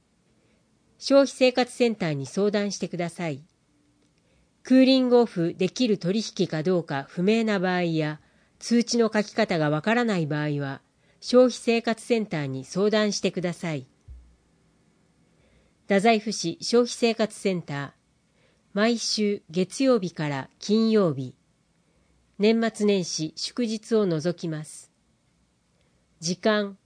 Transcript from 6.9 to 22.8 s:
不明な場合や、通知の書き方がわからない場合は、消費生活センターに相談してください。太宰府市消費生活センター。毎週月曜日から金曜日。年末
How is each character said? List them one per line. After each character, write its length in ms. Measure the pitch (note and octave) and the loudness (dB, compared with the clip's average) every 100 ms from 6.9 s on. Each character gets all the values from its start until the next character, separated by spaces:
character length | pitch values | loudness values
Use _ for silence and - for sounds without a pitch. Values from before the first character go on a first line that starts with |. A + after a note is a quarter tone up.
| C#3 C#3 | -6 -6
不 140 | - | -2
明 200 | F#3 A3+ | 0 2
な 160 | A3+ G3+ | 0 0
場 160 | F#3 F3+ | 0 0
合 80 | |
や、 360 | F3 D#3+ D3+ D3+ _ _ _ _ | 0 0 -2 -6 _ _ _ _
通 260 | - A#3 | 0 0
知 140 | A3+ A#3 | 2 2
の 120 | A3+ | 2
書 120 | G#3+ | 0
き 100 | G#3 | -2
方 260 | - G#3+ F3 | -2 0 0
が 120 | D3+ | 0
わ 100 | D3+ | 0
か 140 | G#3 | 0
ら 100 | A#3 | 0
な 140 | A#3 F#3+ | 0 0
い 80 | D3+ | -2
場 160 | D3+ | -2
合 180 | D3+ C#3+ | -2 -4
は、 220 | C#3 C3+ _ _ _ _ | -6 -10 _ _ _ _
消 260 | - B3 B3+ | 2 4 4
費 100 | - | 2
生 260 | - A#3 | -2 -2
活 220 | A#3 A3 | -2 -4
セ 140 | - A#3 | -2 -2
ン 60 | G#3 | -2
タ 160 | D#3 | -4
ー 40 | C#3+ | -4
に 180 | C3 | -6
相 260 | C3 F3+ G#3 | -8 -2 0
談 200 | G#3+ G#3+ | 2 0
し 80 | G3 | 0
て 100 | G3 | -4
く 100 | F3 | -2
だ 120 | F3 | -6
さ 220 | E3 F3 | -6 -6
い。 120 | D3 B2+ _ - - - _ _ _ _ _ _ _ _ _ _ _ _ _ _ _ - | -6 -8 _ -20 -20 -20 _ _ _ _ _ _ _ _ _ _ _ _ _ _ _ 0
太 120 | G3 | 2
宰 200 | G#3+ A3 | 4 2
府 120 | A3 | 0
市 260 | G3+ E3 - | -6 -6 -6
消 220 | - A#3 | 0 2
費 100 | A#3+ | 2
生 220 | - A#3 | 0 -2
活 220 | A3 G#3+ - | 0 -4 -2
セ 180 | G3+ | -4
ン 80 | F#3 | -4
タ 120 | - | -4
ー。 160 | C#3+ C#3 - _ _ _ _ _ _ _ | -8 -10 -14 _ _ _ _ _ _ _
毎 240 | G3 A3 A#3 | 0 0 0
週 440 | - - G#3 G3+ - | -2 -2 -2 -2 -4
月 360 | D#3+ F3+ - | -4 -4 0
曜 140 | C4+ A#3+ | 2 2
日 140 | F3+ | 0
か 160 | - D3+ | -4 -4
ら 220 | C#3 C3 _ | -4 -8 _
金 320 | - G#3+ A3+ | 0 2 4
曜 240 | A3 F#3 | 4 2
日。 200 | C3+ B2+ - _ _ _ _ _ _ _ _ _ - | 0 -6 -12 _ _ _ _ _ _ _ _ _ 0
年 220 | G#3 A3+ A3+ | 2 2 0
末 140 | G#3+ | 0